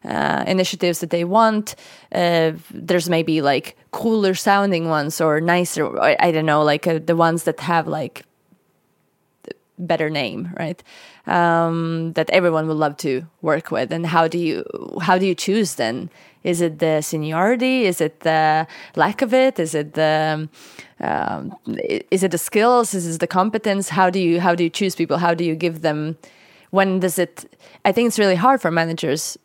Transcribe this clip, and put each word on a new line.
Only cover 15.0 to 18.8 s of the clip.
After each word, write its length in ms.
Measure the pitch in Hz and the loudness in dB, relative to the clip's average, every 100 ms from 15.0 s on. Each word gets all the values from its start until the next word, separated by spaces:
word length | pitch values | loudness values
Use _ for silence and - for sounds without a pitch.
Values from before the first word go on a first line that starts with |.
how 180 | 170 185 | 2 2
do 80 | 190 | 2
you 80 | |
choose 400 | 175 - 214 196 - | -2 0 0 0 -2
then? 340 | 113 127 175 _ - _ | -4 -4 -10 _ -20 _
Is 160 | - 170 | -4 0
it 180 | 170 156 | -2 0
the 220 | 165 156 | 0 0
seniority? 840 | 151 160 151 160 202 247 254 262 202 | -2 -6 -4 0 0 2 0 2 0
Is 140 | 175 | 0
it 200 | 160 - | -2 -2
the 480 | 160 160 156 156 160 - | 0 2 2 0 -2 -10